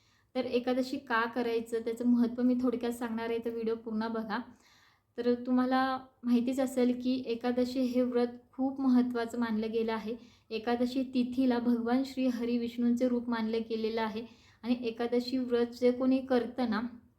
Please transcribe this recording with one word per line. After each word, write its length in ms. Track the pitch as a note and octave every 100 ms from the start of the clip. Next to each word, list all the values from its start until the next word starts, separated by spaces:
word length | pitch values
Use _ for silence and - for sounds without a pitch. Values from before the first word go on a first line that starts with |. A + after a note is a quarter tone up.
| _ _ _
तर 100 | B3+
एकादशी 540 | B3 B3 B3 B3+ C4 C#4
का 220 | - A3+
करायचं, 600 | A#3 B3 A#3 A3+ A3+ A3+
त्याचं 260 | A3+ A3+ A#3+
महत्त्व 360 | A#3+ A#3 A#3+
मी 120 | B3 B3
थोडक्यात 300 | B3+ A#3 A#3+
सांगणार 380 | A#3+ A#3+ A3+ A3+
आहे, 80 | A#3
तर 120 | A#3
व्हिडिओ 240 | A#3 A3+
पूर्ण 340 | A3+ A3+ G#3+ A3+
बघा. 300 | A3+ G#3+ A3 A#3+ - _ _ _ _ _ -
तर 160 | A#3+
तुम्हाला 640 | A#3+ B3 B3+ B3+ C4 C4 C4 - _
माहितीच 380 | A#3+ A#3+ A#3+ C4+
असेल 400 | B3+ B3+ B3 B3
की 180 | B3+ B3+ A#3
एकादशी 540 | A#3 B3 B3 B3 C4
हे 220 | B3+ B3
व्रत 260 | B3 A#3+ B3 - -
खूप 280 | - C4+ C4+
महत्त्वाचं 580 | C4+ B3 B3 A#3+ A3+ A#3+
मानलं 340 | A#3 G#3+ A3
गेलं 200 | A3+ A3+
आहे. 240 | A3 G#3 B3 - _ _
एकादशी 520 | A3 A#3+ A#3+ B3 C4
तिथीला 560 | B3+ B3+ B3 B3 B3+ A#3+
भगवान 440 | A#3+ A#3 A3+ B3+ C4+
श्री 200 | - C4
हरी 320 | A3+ A#3 A#3+
विष्णूंचे 500 | A#3 A#3+ A#3+ A#3+ B3+
रूप 200 | A#3+ A#3+
मानलं 300 | A#3 A3 A3+ A3+
गेलेलं 320 | A3+ A3 A3+
आहे. 240 | A3 G#3 A#3+ - - _
आणि 140 | A3+ B3
एकादशी 580 | A#3 A3+ A#3 B3 A#3+ C4
व्रत 280 | A#3+ A#3+ A#3+
जे 240 | A#3+ B3
कोणी 280 | B3 C4 C4
करतं 520 | C4 B3 A3+ - A#3+
ना, 100 | G#3 A#3+ - -